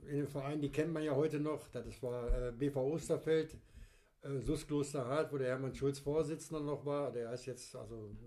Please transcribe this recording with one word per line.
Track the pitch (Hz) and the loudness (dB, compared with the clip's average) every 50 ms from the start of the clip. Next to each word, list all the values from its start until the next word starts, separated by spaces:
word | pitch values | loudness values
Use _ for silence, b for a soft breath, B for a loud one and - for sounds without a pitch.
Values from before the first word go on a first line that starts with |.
| - | -6
in | 143 143 | -2 0
dem | 143 147 | 0 0
Verein, | 143 - 143 135 143 151 151 | 0 -2 -2 -2 -2 0 0
die | 143 139 | 0 2
kennt | 143 151 156 170 160 | 2 2 2 2 2
man | 156 | 0
ja | 156 151 135 | 2 2 4
heute | 135 156 156 151 147 | 4 4 4 2 2
noch. | 147 151 147 127 - - | 0 0 -2 -2 -6 -8
Das | - 123 113 113 110 - 131 | -8 -8 -8 -8 -8 -6 -4
war, | 123 123 123 120 120 127 123 123 | -2 -2 0 2 4 4 4 4
äh, | 123 | 0
B | 117 117 143 143 | 0 0 0 2
V | 139 135 127 | 2 2 2
Osterfeld, | 139 160 160 - - 160 - - 156 160 160 156 - - - b b b b b b b b b b b _ | 2 2 0 2 2 0 2 4 4 4 4 4 0 -6 -14 b b b b b b b b b b b _
äh, | - 143 139 131 | -6 -4 -2 0
sus | 110 135 156 - - | 0 0 0 0 0
Klosterhardt, | - 147 147 139 143 - 143 120 120 139 156 151 - | 0 0 0 0 0 -2 -2 0 2 2 2 2 2
wo | 143 | 0
der | 135 131 123 | 0 2 2
Hermann | 127 135 135 127 117 | 2 0 -2 -4 -2
Schulz | - 135 143 139 139 | 0 0 0 0 0
Vorsitzender | - 143 147 160 156 143 160 151 - - 165 151 | 0 2 2 2 2 2 -2 -6 -6 -6 -4 -4
noch | 147 147 143 117 123 | -2 -2 -2 -2 -2
war. | 143 143 147 143 127 | 0 0 0 0 0
Der | 113 120 117 113 | -2 -2 -4 -4
heißt | 123 123 - | -6 -6 -6
jetzt | 127 120 - - - - | -8 -8 -8 -10 -12 -12
also | 127 113 104 117 113 107 104 107 110 120 | -12 -10 -10 -10 -10 -10 -10 -12 -12 -12